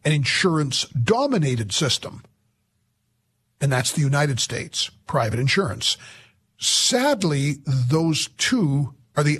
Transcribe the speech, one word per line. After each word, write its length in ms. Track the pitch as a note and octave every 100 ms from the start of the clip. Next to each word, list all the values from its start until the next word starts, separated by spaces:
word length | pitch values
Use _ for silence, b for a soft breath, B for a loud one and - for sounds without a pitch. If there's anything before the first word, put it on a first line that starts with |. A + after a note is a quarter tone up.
an 80 | D3
insurance-dominated 1600 | D3+ B2+ - F#3+ D#3+ C#3+ - - C3 A2+ A#3 C#4+ A3 C#3+ A#2+ G#2
system. 520 | - C#3 - - F#2+ - _ _ _ _ _ _ _ _ _ _ _ _ -
And 100 | C#3
that's 220 | B2+ B2
the 80 | -
United 400 | C#3 C#3+ D3 B2
States, 480 | - A#2+ - - - -
private 340 | - D3+ A2+ A2
insurance. 560 | C3+ F#3+ D#3+ G#2+ - - B B B B _ -
Sadly, 1000 | - - - B3 C#4 B3+ F3+ C#3+ C#3+ C#3+
those 600 | - C3 B2 D#3+ E3 D3+ - -
two 580 | - B3+ D#3+ C#3 C#3 - _
are 80 | -
the 160 | D3